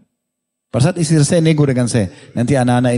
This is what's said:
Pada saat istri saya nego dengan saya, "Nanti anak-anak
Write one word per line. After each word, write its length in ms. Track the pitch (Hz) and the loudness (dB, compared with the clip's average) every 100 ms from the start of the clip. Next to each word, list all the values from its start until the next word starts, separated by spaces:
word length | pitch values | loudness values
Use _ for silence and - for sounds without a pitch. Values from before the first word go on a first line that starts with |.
| _ _ _ _ _ _ _ 123 | _ _ _ _ _ _ _ -2
Pada 160 | 147 | -2
saat 80 | 175 | 0
istri 160 | 156 160 | 0 2
saya 160 | 143 175 | 2 2
nego 240 | 160 151 | 2 2
dengan 240 | 143 123 120 | 0 0 -2
saya, 240 | 120 92 - - 113 | -2 -4 -8 -12 -6
"Nanti 160 | 120 | -2
anak-anak 400 | 135 123 123 123 | 0 0 0 0